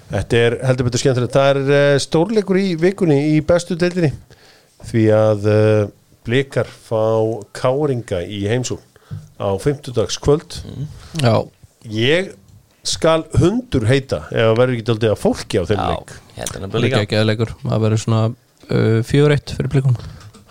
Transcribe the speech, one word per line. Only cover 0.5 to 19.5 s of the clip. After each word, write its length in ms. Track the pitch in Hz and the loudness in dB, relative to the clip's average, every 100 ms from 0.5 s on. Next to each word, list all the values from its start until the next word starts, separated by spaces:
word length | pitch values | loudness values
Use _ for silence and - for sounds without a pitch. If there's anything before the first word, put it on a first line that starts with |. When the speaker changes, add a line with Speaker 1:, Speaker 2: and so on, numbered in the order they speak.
| 117 131 | 2 -2
Speaker 1:
heldur 180 | 127 123 | 0 0
betur 140 | 120 | 0
skemmtilegt. 300 | 139 127 117 | 0 0 0
Það 160 | 139 139 | 2 2
er, 220 | 139 135 | 2 2
eh, 260 | 143 143 139 | 4 4 2
stórleikur 600 | - 160 175 220 185 185 | 0 0 2 0 0 0
í 160 | 196 165 | 0 0
vikunni 400 | 175 202 175 139 151 156 | 0 2 2 2 4 0
í 40 | |
bestu 340 | 147 175 170 175 | 2 0 0 -2
deildinni, 360 | 180 180 160 - - - - _ _ _ - | -2 0 -2 -2 -14 -20 -20 _ _ _ -4
því 180 | 117 110 | 2 4
að, 380 | 107 107 107 104 | 4 4 2 2
eh, 400 | 107 107 107 101 - _ _ - | 4 4 2 0 -6 _ _ -2
Blikar 400 | 123 135 - 110 | -2 0 -4 -6
fá 320 | - - 113 110 113 110 113 104 | -10 -6 -2 0 2 0 -4 -10
Káringa 680 | - 131 135 151 123 117 92 92 | -4 -2 0 -2 -2 -4 -6 -6
í 160 | 104 | -4
heimsókn 400 | 98 120 127 101 - _ _ - - _ | -2 -2 -4 -8 -12 _ _ -16 -16 _
á 100 | 101 98 | -4 -2
fimmtudagskvöld. 1000 | 143 143 - 120 120 - - 147 - - - | -2 -4 -6 -4 -4 -4 0 0 -2 -14 -14
Speaker 2:
Mhm. 220 | - 147 - - 165 | -10 -12 -12 -14 -2
Speaker 3:
Já. 240 | 117 113 - _ - _ 113 | 2 2 -2 _ -20 _ -10
Speaker 1:
Ég 440 | 107 120 165 196 - _ - _ _ | -2 2 2 -2 -10 _ -20 _ _
skal 400 | - - 165 160 160 | -8 -2 2 2 0
hundur 540 | - 165 226 - 139 110 | 2 2 0 -2 -2 2
heita 400 | 135 - 85 - | 0 0 -6 -4
ef 80 | 120 | 0
það 200 | 113 110 | 2 4
verður 180 | 127 123 | 2 0
ekki 60 | |
dálítið 280 | 110 113 113 | -2 0 0
af 80 | 101 | 0
fólki 340 | 202 254 - 107 | 0 -2 -2 -4
á 60 | 85 | 0
þeim 140 | 107 | -2
Speaker 2:
Já, 80 | 57 | -2
Speaker 1:
leik. 220 | 53 - | -4 -8
Speaker 2:
ég 260 | - - - | -20 -20 -12
held 120 | - | -12
að 40 | |
Speaker 3:
Það 80 | - | -10
Speaker 2:
nefnilega 140 | 98 110 | -8 -2
Speaker 3:
er 80 | |
Speaker 2:
líka. 180 | 117 127 104 | 0 0 0
Speaker 3:
ekki 180 | 107 110 | 0 0
leikur. 300 | 110 110 - | 0 -4 -4
Það 180 | 127 113 | -4 0
verður 220 | 110 110 | 0 0
svona, 320 | - 113 113 113 _ _ - | 0 0 0 -4 _ _ -4
uh, 320 | 123 110 113 | 0 2 0
fjögur 300 | 113 139 147 | 2 2 4
eitt 240 | 143 - | 2 -2